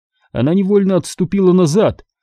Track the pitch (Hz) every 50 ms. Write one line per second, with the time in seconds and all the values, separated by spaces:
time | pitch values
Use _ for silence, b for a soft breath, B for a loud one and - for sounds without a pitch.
0 | _ _ _ _ _ _ - - 120 147 175 196 196 185 208 202 196 190 190 175
1 | - - - - 185 - - 196 196 180 175 185 180 147 151 220 208 127 - -
2 | - _ _ _